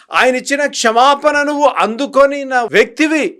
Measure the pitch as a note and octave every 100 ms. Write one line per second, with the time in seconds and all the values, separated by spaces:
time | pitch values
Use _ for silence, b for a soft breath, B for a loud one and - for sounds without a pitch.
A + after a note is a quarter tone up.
0 | B E3 B3 B3+ B3+ C#4 C#4+ - A#3 A#3
1 | C4+ C#4 D4+ D4 C#4+ D4 C#4+ D#3+ G3 A3+
2 | C#4 C4 C#4 C#4+ C4+ B3+ A#3 F3+ G#3+ -
3 | D4+ D#4 G#3